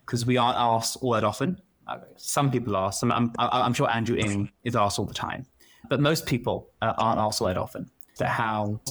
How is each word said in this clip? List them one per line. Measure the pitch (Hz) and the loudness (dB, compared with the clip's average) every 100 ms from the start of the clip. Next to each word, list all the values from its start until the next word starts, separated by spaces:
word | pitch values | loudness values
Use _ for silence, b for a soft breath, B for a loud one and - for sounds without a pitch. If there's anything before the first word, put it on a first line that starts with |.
| - | -6
'cause | 120 120 | -2 2
we | 123 | 4
aren't | 120 117 | 4 2
asked | 120 113 - - | 2 2 0 -2
all | 131 | 0
that | 110 | 2
often. | 107 - 143 180 - _ - | 2 0 -2 -2 -8 _ -12
Uh, | 62 - - | -12 -14 -12
some | - - 139 | -4 2 2
people | 127 117 98 | 2 0 0
are. | 95 | 0
Some, | - 82 | 0 0
I'm, | 101 120 - | 2 0 0
I, | 120 127 | 0 2
I'm | 123 | 0
sure | 120 143 | 2 0
Andrew | 117 113 117 | 0 0 0
Ng | 107 101 101 - | 0 0 -4 -6
is | 120 120 | -4 0
asked | 101 107 | 2 0
all | 104 | -4
the | |
time, | - - - 131 _ B B - | -4 -6 -8 -12 _ B B -2
but | 139 | 2
most | 147 160 - | 2 2 0
people, | 123 117 95 - _ | -2 0 -4 -6 _
uh, | 113 - | -2 0
aren't | 113 - | 2 2
asked | 107 - | 0 0
all | 101 | 0
that | 90 | -2
often. | - - - - - - | -4 -8 -14 -16 -18 -6
So | 104 | -2
how | 120 113 107 104 107 - | 0 0 0 -2 -4 -6